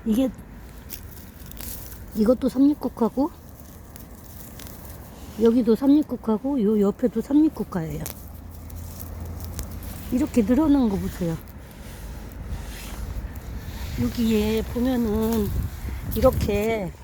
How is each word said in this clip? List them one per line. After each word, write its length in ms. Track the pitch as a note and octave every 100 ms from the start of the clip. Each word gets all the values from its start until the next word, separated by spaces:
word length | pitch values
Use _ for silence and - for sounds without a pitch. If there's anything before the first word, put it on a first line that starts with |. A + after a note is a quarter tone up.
이게, 280 | A3+ G#3+ C4 - - - - - - - - - - - - - - - - - - -
이것도 340 | G#3+ B3+ C4
삼립국화고, 800 | B3+ C#4 D4+ B3+ - A3 - D4+ - - - - - - - - - - - - - - - - - - - - -
여기도 320 | A3+ A#3 A3 A3
삼립국화고, 880 | C#4 D4 D4 A#3+ - G#3+ C4+ C#4+
요 160 | G3+ G#3+
옆에도 420 | G3 - A#3+ A3+
삼립국화예요. 840 | - C#4+ D#4 - G#3 F#3 D#3+ D3+ D#3 - - - - - - - - - - - - - - - - - - - -
이렇게 320 | B3 D4 -
늘어난 460 | G3+ B3+ D#4+ C#4+ A#3
거 60 | F#3+
보세요. 420 | F#3 - E3+ E3 - - - - - - - - - - - - - - - - - - - - - - - - - -
여기에 640 | A#3+ - A3+ A3 G#3 A3 -
보면은 760 | B3 B3 B3 A#3 G#3+ A3 A3+ G3+ - - - - - - A3
이렇게 760 | C4 - - G3+ G#3+ A3+ F3 -